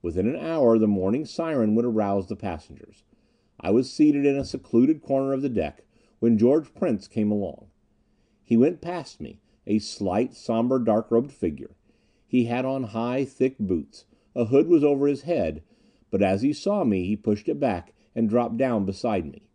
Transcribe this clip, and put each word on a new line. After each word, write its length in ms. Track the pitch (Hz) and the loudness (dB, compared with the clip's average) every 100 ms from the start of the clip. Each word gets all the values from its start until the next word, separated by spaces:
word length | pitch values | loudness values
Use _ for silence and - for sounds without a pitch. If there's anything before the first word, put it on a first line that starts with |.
Within 260 | 87 85 101 | -4 -2 -2
an 80 | 160 | -2
hour, 420 | 160 165 123 113 | -4 2 4 6
the 100 | 107 | 4
morning 380 | 101 92 123 156 | 2 0 -2 -4
siren 500 | - 165 147 107 107 | -6 -4 0 2 2
would 100 | 120 | 0
arouse 420 | 107 101 101 95 | 0 0 -2 -4
the 80 | 98 | -8
passengers. 680 | 104 82 - - - _ _ _ _ _ _ _ | -8 -10 -12 -20 -20 _ _ _ _ _ _ _
I 100 | 90 | 0
was 240 | 110 131 | 0 0
seated 320 | - 151 143 143 | 2 4 4 2
in 100 | 139 | 0
a 80 | |
secluded 600 | 135 131 - 117 135 156 | -4 -10 0 4 4 2
corner 300 | - 135 135 | 0 -2 0
of 100 | 135 | -2
the 60 | 139 | -2
deck 340 | 110 76 - _ _ _ _ | -2 -4 -8 _ _ _ _
when 200 | 117 110 | 2 4
George 340 | 117 151 156 | 6 4 0
Prince 340 | - 180 104 - | -4 -2 -2 -4
came 240 | - 107 | -4 -2
along. 360 | 104 92 67 - _ _ _ _ _ _ _ | -2 -4 -10 -20 _ _ _ _ _ _ _
He 140 | _ 117 | _ 4
went 240 | 139 175 | 4 0
past 400 | 170 175 147 - | -8 -10 -12 -16
me, 180 | 73 - _ _ - | -16 -16 _ _ -4
a 100 | 107 | -2
slight, 560 | 104 - 98 95 127 | -2 -6 -2 -2 -2
somber, 460 | - - 113 120 131 | -6 -4 -2 0 0
dark-robed 520 | 113 107 113 117 139 | 2 0 2 0 0
figure. 440 | - 90 73 - _ _ _ _ _ _ | -6 -6 -6 -16 _ _ _ _ _ _
He 200 | 127 117 | -2 0
had 200 | 120 131 | -2 -4
on 200 | 135 120 | -6 -6
high, 380 | 113 120 127 | -6 -4 -4
thick 360 | 135 - 131 131 | -6 -2 -2 -2
boots. 460 | 98 87 69 - _ _ _ | -4 -4 -4 -18 _ _ _
A 120 | - 113 | -6 2
hood 220 | 135 160 | 2 4
was 160 | 170 | 4
over 220 | 147 139 143 | 4 2 0
his 160 | 143 | -2
head, 400 | 143 160 82 76 - _ _ _ _ | -4 -2 -2 -6 -16 _ _ _ _
but 140 | 98 | 0
as 180 | 98 98 | 0 2
he 120 | 131 | -2
saw 300 | 147 - 208 | -2 -2 -2
me, 220 | 143 95 90 | 0 0 -2
he 100 | 104 | -4
pushed 320 | - 104 - | -2 -4 -4
it 120 | 147 | -4
back 340 | 135 90 - _ _ - | -2 -4 -10 _ _ -4
and 120 | 113 | 0
dropped 300 | 117 120 113 | 0 -2 -2
down 260 | 131 117 | -2 0
beside 480 | 95 92 123 101 78 | -2 -4 -4 -4 -6
me. 120 | 73 _ | -14 _